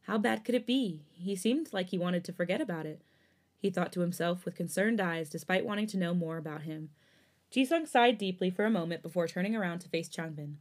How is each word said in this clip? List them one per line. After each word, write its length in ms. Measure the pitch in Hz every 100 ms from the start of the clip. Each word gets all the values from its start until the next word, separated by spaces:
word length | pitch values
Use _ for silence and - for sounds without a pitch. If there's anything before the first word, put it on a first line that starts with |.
How 160 | - 214
bad 280 | 220 220 -
could 100 | 240
it 120 | 220
be? 340 | 254 226 156 -
He 240 | - 175 196
seemed 380 | 220 269 311
like 160 | 196 185
he 80 | 185
wanted 260 | 175 175 175
to 80 |
forget 280 | 180 175 190
about 240 | 294 165 156
it, 160 | 156 _ _ _ _ _ _
he 120 | 202
thought 220 | 185 175
to 80 | 185
himself 440 | 175 175 170 180 -
with 100 | -
concerned 460 | 170 185 208 226
eyes, 280 | 185 165 156
despite 360 | 165 - 190 -
wanting 220 | 208 214
to 100 | 190
know 160 | 170
more 240 | 175 165 165
about 260 | 156 151
him. 260 | 156 156 156 _ _ _ _ _ _
Jisung 360 | - 262 330 311
sighed 300 | 254 240 233
deeply 320 | 196 185 185
for 160 | 185 214
a 40 |
moment 320 | 214 165 170
before 260 | - 180 165
turning 280 | - 190 226
around 240 | 185 170
to 100 | -
face 200 | 165 165
Changbin. 460 | - 160 151 147 147